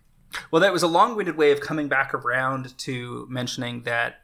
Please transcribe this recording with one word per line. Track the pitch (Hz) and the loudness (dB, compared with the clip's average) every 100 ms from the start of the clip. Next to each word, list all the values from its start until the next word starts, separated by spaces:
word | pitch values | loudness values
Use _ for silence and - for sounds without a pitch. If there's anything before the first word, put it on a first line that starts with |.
| _ _ _ - - | _ _ _ -14 -2
Well, | - | 2
that | 196 | 4
was | 180 | 4
a | 170 | 2
long-winded | 170 226 220 180 156 | 4 4 2 -2 4
way | 147 | 4
of | 139 | 4
coming | - 160 143 | 0 -4 0
back | 131 131 | 0 0
around | 135 120 127 131 135 127 - | -2 -2 0 0 -2 -6 -10
to | - 127 120 120 123 | -8 -6 -6 -10 -8
mentioning | 127 123 - 120 120 | -6 -6 -6 -6 -6
that | 120 117 117 - | -4 -2 -2 -6